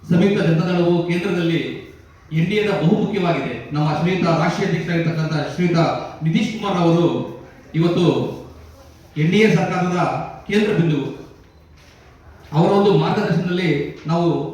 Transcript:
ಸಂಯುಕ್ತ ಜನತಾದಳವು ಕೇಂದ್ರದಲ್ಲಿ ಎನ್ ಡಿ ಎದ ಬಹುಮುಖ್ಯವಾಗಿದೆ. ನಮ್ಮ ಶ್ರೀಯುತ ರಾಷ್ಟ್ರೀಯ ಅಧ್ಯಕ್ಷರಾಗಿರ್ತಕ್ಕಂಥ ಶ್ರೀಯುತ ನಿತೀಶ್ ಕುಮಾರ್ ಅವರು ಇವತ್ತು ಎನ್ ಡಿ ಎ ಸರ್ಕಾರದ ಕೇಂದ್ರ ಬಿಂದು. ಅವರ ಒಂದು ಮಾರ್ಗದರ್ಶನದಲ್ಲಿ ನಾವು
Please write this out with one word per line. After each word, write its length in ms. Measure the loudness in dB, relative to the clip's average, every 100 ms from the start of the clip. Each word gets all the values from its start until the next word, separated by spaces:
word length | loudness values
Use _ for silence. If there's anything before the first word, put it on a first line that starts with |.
| 0
ಸಂಯುಕ್ತ 300 | 2 2 2 2
ಜನತಾದಳವು 440 | 0 0 0 2 0 0
ಕೇಂದ್ರದಲ್ಲಿ 540 | -4 -2 -2 -2 -2 -4 -10 -16 -20 -20 -20 -6 -2
ಎನ್ 100 | 0
ಡಿ 60 | 0
ಎದ 120 | 0 0
ಬಹುಮುಖ್ಯವಾಗಿದೆ. 720 | 2 2 0 0 0 -2 -4 -8 -6
ನಮ್ಮ 120 | -2 -2 0
ಶ್ರೀಯುತ 260 | 0 0 0 2
ರಾಷ್ಟ್ರೀಯ 260 | 0 -2 -2
ಅಧ್ಯಕ್ಷರಾಗಿರ್ತಕ್ಕಂಥ 640 | -2 -2 -2 -2 -2 -2 -4 -4
ಶ್ರೀಯುತ 260 | -2 0 2 2 -2 -8 -4
ನಿತೀಶ್ 280 | 0 0 0
ಕುಮಾರ್ 240 | -4 -4 0
ಅವರು 260 | 2 4 2 0 -6 -12 -18 -20 -8 0
ಇವತ್ತು 260 | 0 4 2 2 -4 -8 -16 -20 -20 -20 -20 -20 -14 -2
ಎನ್ 100 | 2
ಡಿ 60 | 4
ಎ 20 | 6
ಸರ್ಕಾರದ 440 | 4 2 0 0 0 -2 -2 -8 -14 -2
ಕೇಂದ್ರ 240 | 0 2 2
ಬಿಂದು. 220 | 2 0 -4 -10 -18 -20 -20 -20 -20 -20 -20 -20 -20 -20 -20 -20 -4 2
ಅವರ 120 | 4 4
ಒಂದು 120 | 4 4
ಮಾರ್ಗದರ್ಶನದಲ್ಲಿ 720 | 2 0 0 0 0 -2 0 -2 -4 -10 -4
ನಾವು 180 | 0 0 0 -4